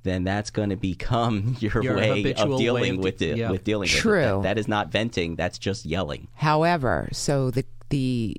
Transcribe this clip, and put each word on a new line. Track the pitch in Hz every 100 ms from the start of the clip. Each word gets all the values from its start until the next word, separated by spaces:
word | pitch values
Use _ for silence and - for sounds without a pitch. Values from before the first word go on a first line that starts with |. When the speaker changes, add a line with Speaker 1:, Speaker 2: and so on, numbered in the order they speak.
Speaker 1:
then | 92 92
that's | 92 101 107
gonna | - 104 95
become | 95 85 - 117 117 104 110 127
<laughs> |
your | 110 110
Speaker 2:
Your | -
Speaker 1:
way | - 107 101
Speaker 2:
habitual | 117 120
Speaker 1:
of | 107
Speaker 2:
way | 131
Speaker 1:
dealing | 117 117 98 92
Speaker 2:
of |
Speaker 1:
with | 95 -
Speaker 2:
de-, | 82
Speaker 1:
it, | 92
Speaker 2:
yeah. | 92
Speaker 1:
with | 95
dealing | - 107 90
with |
it. | -
Speaker 3:
True. | 220 202
Speaker 1:
That, | 127 98
that | 95 107
is | 104
not | 104 -
venting. | 101 113 98 85
That's | 78 87 -
just | 98 95 76
yelling. | 85 80 65 -
Speaker 3:
However, | - 156 151 165 175 127 78 50
so | - - 143 131
the, | 123 - - -
the, | 143 131 123 110